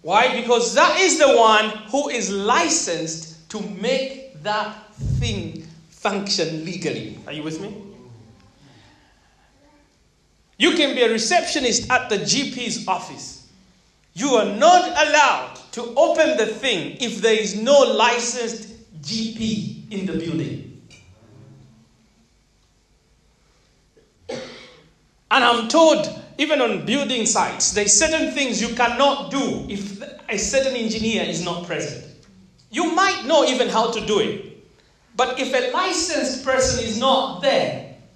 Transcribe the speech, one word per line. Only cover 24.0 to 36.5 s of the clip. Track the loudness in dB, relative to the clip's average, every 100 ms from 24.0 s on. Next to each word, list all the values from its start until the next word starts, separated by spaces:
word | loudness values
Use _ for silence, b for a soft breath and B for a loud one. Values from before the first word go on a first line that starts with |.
| _ _ -10
And | -10 -10 -16 -20 -20 _ _ _ _ _ 2 4
I'm | 2 2
told, | 6 6 6 0 -8 -16 -6
even | 0 2
on | 2 -2 -2
building | -2 -2 -2 0
sites, | 0 0 -2 -2
there's | 0 2
certain | 4 4 0 -2
things | -2 -2 -2
you | -4 0
cannot | 0 4 2 2 -4
do | -4 -4 -4 -8
if | -8 -10 -12 -14 -16 -8
a | -4
certain | 0 2 2 -2
engineer | -4 -2 -2 -2
is | -2 -4
not | -4 -6 -6
present. | -6 -6 -10 -16 -20 -20 -20 -20 _ _
You | -4 0
might | 2 2 0 2
know | 4 4
even | 2 0
how | 2 0
to | -2 0
do | 0
it. | 0 -4 -12 -20 -20 b b b b -2
But | -2 0
if | -2
a | 0 0
licensed | 0 0 -2 -2 -2 -2 -4
person | -2